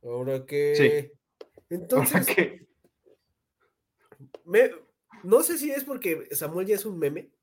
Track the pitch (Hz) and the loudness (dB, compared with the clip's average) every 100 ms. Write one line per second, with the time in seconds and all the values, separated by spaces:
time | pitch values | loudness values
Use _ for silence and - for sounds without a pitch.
0 | 123 120 127 131 131 143 147 147 147 147 | -8 -8 -4 -6 -4 -2 0 4 4 4
1 | 143 _ _ _ - - _ 175 170 254 | -4 _ _ _ -20 -20 _ -10 0 0
2 | - - - - 170 - - _ _ _ | 2 0 0 0 0 -4 -20 _ _ _
3 | _ _ _ _ _ _ _ _ _ _ | _ _ _ _ _ _ _ _ _ _
4 | _ - 135 - 170 202 247 - _ _ | _ -20 -20 -20 0 4 4 2 _ _
5 | _ - 180 233 330 330 294 277 269 269 | _ -16 4 4 4 -2 -4 -6 -6 -6
6 | 190 160 - 143 151 170 190 208 220 180 | -4 -4 -6 -8 -6 -4 0 -2 -2 -2
7 | 147 151 - _ | -2 -4 -14 _